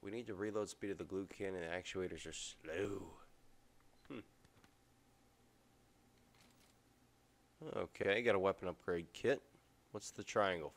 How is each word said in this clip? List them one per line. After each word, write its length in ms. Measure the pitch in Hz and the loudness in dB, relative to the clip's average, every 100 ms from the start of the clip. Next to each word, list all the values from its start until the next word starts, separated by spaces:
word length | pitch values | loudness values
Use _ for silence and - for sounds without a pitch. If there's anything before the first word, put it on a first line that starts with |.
We 100 | 101 | -8
need 160 | 110 113 | -8 -6
to 60 | |
reload 360 | 95 107 107 101 | -4 -2 0 -2
speed 220 | - 101 | -2 -4
of 60 | 90 | -4
the 60 | |
glue 220 | 87 95 95 | -2 -2 -4
cannon. 360 | - 98 95 | -4 -2 -2
The 60 | 82 | -2
actuators 600 | 87 87 98 90 82 80 | -4 -4 -4 -4 -4 -10
are 60 | |
slow. 720 | 78 - - 78 80 101 101 - - - - - - - - - - - | -8 -10 -12 -6 -2 -2 -4 -8 -14 -20 -20 -20 -20 -20 -20 -20 -20 -12
Hmm. 120 | 67 - - - - - _ _ _ _ - _ _ - _ _ _ _ _ - _ _ - - - - - _ _ _ _ _ _ _ _ 156 - | -12 -12 -20 -20 -20 -20 _ _ _ _ -20 _ _ -20 _ _ _ _ _ -20 _ _ -20 -20 -20 -20 -20 _ _ _ _ _ _ _ _ -6 -4
Okay, 460 | 90 - 98 101 | -4 0 4 4
got 140 | 120 98 | 6 6
a 40 | |
weapon 280 | 95 95 92 | 6 4 -2
upgrade 400 | 87 - 87 85 | -4 0 0 0
kit. 280 | - 113 135 - - _ _ _ | 0 2 2 0 -20 _ _ _
What's 200 | 107 - | -10 -10
the 120 | - | -10
triangle 500 | 101 - 101 87 73 | -2 4 6 4 -2